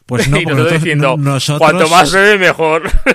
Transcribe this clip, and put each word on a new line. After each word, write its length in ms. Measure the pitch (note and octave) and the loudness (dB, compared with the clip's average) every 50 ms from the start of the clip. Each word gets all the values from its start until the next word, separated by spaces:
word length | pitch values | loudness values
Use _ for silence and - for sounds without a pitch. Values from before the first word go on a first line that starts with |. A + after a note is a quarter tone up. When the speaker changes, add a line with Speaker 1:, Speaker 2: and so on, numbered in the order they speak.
| _ | _
Speaker 1:
Pues 220 | - B2+ A#2+ A#2+ | -6 -4 -4 -2
no, 100 | C3+ C#3+ | 0 -2
Speaker 2:
<laughs> 40 | - | -2
Y 20 | D#3 | -2
Speaker 1:
porque 60 | D3 D3+ | -2 -2
Speaker 2:
nosotros 260 | C3 - E3 E3 D#3 | -2 0 0 -2 -2
Speaker 1:
nosotros, 20 | E3 | -2
Speaker 2:
diciendo, 240 | E3+ D3+ D3 D3 C3+ B2+ | -2 -2 0 0 0 -2
Speaker 1:
no-, 140 | D3 C#3 C#3 C#3 | -2 -2 -2 -2
nosotros, 260 | C3 - - D3 D3+ | -2 -4 -4 -2 0
Speaker 2:
"Cuanto 300 | E3 D3+ E3 F3+ D#3+ D#3 | 2 2 2 2 2 2
más 220 | E3+ F#3 - - | 2 2 2 2
breve, 260 | F3+ F#3+ G3 G#3 G#3 | 2 2 2 2 2
mejor". 460 | G3 F3+ E3 - - D#3+ D#3 D#3+ E3 F3 - - - - - | 2 0 0 0 0 0 -2 -2 -2 0 0 0 0 2 0